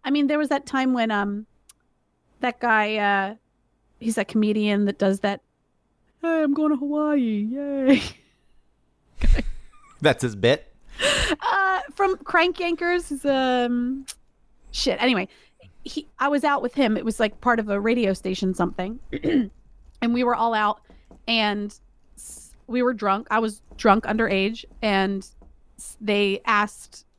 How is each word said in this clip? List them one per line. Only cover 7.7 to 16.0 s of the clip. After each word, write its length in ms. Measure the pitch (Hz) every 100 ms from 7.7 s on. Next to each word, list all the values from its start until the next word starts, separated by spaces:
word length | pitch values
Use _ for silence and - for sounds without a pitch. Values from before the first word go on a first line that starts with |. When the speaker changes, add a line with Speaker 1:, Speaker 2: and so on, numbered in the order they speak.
| 277 262 269 - - _ _ _ - _ _ _ _ _ -
Speaker 1:
<laughs> 220 | - - - - - - - -
Speaker 2:
That's 200 | 147 131
his 140 | 127 101
bit? 380 | 113 143 - - - - 554 587 - 320
Speaker 1:
Uh, 380 | - 403 381 370 571 -
from 220 | 392 381
Crank 400 | - 349 349 330
Yankers, 500 | 349 330 349 349 339
he's, 140 | 277 285
um, 800 | 269 262 254 240 240 247 269 269 - _ _ _ _ -
shit. 300 | - 269 -
Anyway, 260 | 247 226 - - _ _ - -
he, 240 | - -